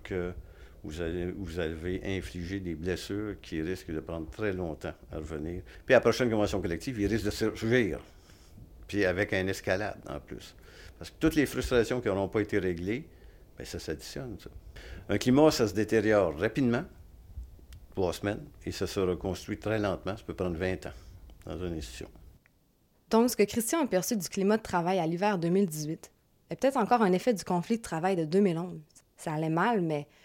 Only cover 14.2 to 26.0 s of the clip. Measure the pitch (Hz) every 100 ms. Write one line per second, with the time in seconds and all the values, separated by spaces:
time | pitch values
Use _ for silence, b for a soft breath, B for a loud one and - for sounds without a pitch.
14.2 | 131 95 - - - B B B - 101
15.2 | 127 135 156 147 107 92 104 113 104 104
16.2 | 87 73 107 147 123 120 - - - -
17.2 | - - - - - - - - 92 -
18.2 | 101 110 147 - - - 90 - 92 85
19.2 | 98 85 - 107 104 110 104 85 92 98
20.2 | - - 92 82 92 90 71 b b b
21.2 | b - - 85 90 80 - - - -
22.2 | - - _ _ _ _ _ _ _ 220
23.2 | 247 240 202 240 220 330 269 185 - 220
24.2 | 165 202 196 220 - 180 170 190 160 170
25.2 | 208 190 170 190 196 151 151 165